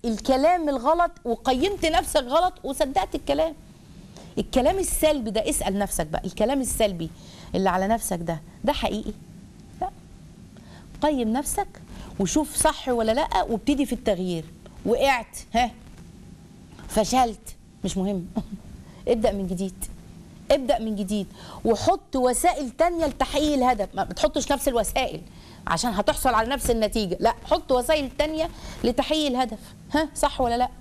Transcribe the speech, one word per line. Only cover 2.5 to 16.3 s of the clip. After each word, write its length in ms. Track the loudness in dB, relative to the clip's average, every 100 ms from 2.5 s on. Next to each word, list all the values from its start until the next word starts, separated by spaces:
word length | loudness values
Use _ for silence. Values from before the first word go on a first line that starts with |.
| 4
وصدقت 520 | -8 -2 0 2 0 -4
الكلام. 380 | 0 2 2 -2 -18 -20 -20 -20 -20 -20 -10 -6
الكلام 400 | 0 4 4 2
السلبي 540 | 0 2 2 2 0
ده، 180 | -2 0
اسأل 300 | -2 0 -2
نفسك 280 | -2 -2 -2
بقى، 140 | -2 -4
الكلام 360 | 0 0 2
السلبي 480 | -2 0 0 0 -6 -8 -18 -18 -4 0
اللي 140 | 2
على 180 | 2 2
نفسك 320 | 0 0 -4
ده، 200 | -2 -6 -8 -2
ده 100 | 0
حقيقي؟ 380 | 0 0 -2 -6 -10 -16 -20 -20 -20 -20 -8
لا. 80 | -8 -8 -20 -20 -20 -20 -20 -20 -20 -20 -18 -2
قيم 320 | 0 2 2
نفسك 340 | 0 0 -4 -4 -8 -18 -16 -14 -2
وشوف 360 | 2 2 0 2
صح 340 | 2 2 -2
ولا 220 | 2 2
لا، 320 | 2 2 0
وابتدي 420 | 0 0 2 2 2
في 80 |
التغيير. 520 | 0 0 0 0 -4 -6 -16 -20 -6 0
وقعت، 520 | 2 4 2 -2 -14 -2
ها، 180 | 0 0 -2 -20 -20 -20 -20 -20